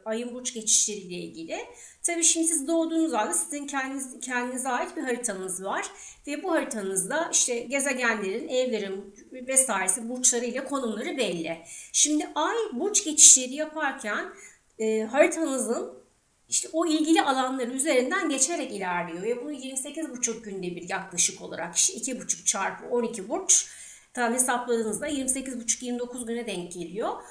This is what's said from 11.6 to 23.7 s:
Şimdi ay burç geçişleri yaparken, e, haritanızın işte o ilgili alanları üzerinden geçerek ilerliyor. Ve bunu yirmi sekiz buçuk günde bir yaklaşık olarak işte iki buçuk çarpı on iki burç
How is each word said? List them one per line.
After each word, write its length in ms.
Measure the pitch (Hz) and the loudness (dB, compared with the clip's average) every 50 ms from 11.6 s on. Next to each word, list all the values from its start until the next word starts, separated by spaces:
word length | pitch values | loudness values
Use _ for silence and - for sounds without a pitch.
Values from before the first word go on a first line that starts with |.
| - - - - - - | -10 -14 -16 -16 -14 -2
Şimdi 380 | - - - 294 302 302 359 - - | 2 4 4 4 4 0 0 -2 -2
ay 200 | 294 311 370 427 466 440 - 247 | 0 0 2 2 0 -2 -2 -2
burç 300 | 233 349 415 427 - - | -2 -2 2 2 2 0
geçişleri 500 | 320 294 285 - - - 254 254 254 269 | 2 6 10 10 10 10 8 4 -2 -4
yaparken, 720 | 302 311 302 - 311 302 269 - - - 208 214 294 370 370 - - - - - _ _ _ _ - | -4 -4 -4 -2 -2 -2 -2 -2 -4 -4 -4 -4 -4 -4 -6 -12 -16 -20 -20 -20 _ _ _ _ -2
e, 220 | 220 220 220 220 | 0 2 2 2
haritanızın 1040 | 220 220 247 285 339 339 330 330 320 277 269 247 220 214 247 349 - - - - - _ _ _ _ _ _ _ _ _ | 0 2 6 6 6 6 6 0 0 0 0 0 0 0 -2 -2 -4 -6 -10 -16 -20 _ _ _ _ _ _ _ _ _
işte 200 | - - - - - | -2 -2 -2 0 0
o 120 | 320 349 | 2 4
ilgili 360 | 330 302 - 302 320 320 403 | 4 4 4 6 6 6 6
alanları 500 | 339 294 262 262 254 262 262 269 240 233 | 6 6 4 4 2 2 0 0 -2 -2
üzerinden 580 | 269 269 277 320 269 254 247 285 370 392 349 285 | -2 0 2 4 4 4 4 4 2 2 2 2
geçerek 420 | 269 254 - 320 349 311 262 - | 2 2 2 2 2 -2 -4 -4
ilerliyor. 520 | 208 196 190 180 175 175 170 170 165 175 196 | -4 -4 -2 -2 0 -2 -2 -4 -6 -4 -2
Ve 180 | 226 247 240 | -2 -2 -2
bunu 100 | 269 302 | -4 -6
yirmi 260 | 294 254 262 262 269 | -8 -8 -8 -6 -6
sekiz 320 | 262 - 294 285 320 311 262 | -6 -6 -6 -6 -6 -6 -6
buçuk 360 | 247 240 - 233 220 220 - | -4 -4 -4 -4 -4 -6 -8
günde 300 | 208 196 190 175 175 170 | -10 -8 -6 -6 -6 -6
bir 140 | 170 175 180 | -6 -6 -4
yaklaşık 520 | 190 185 180 - 175 170 - - 180 - | -4 -4 -4 -4 0 0 0 0 0 -6
olarak 340 | 180 170 180 175 165 175 - | -10 -10 -8 -8 -8 -2 0
işte 180 | - - - - | 2 2 2 0
iki 280 | 220 240 269 247 190 | -2 -4 -4 -6 -6
buçuk 260 | - - - - - | -4 -6 -6 -2 0
çarpı 380 | - - 196 190 - - - - - | 0 0 0 -2 -2 -4 -6 -4 0
on 120 | - 240 233 | 0 0 0
iki 260 | 214 - 190 185 214 | 0 -4 -6 -4 -4
burç 400 | 302 381 381 - - - - - | -4 -2 4 4 4 4 4 -2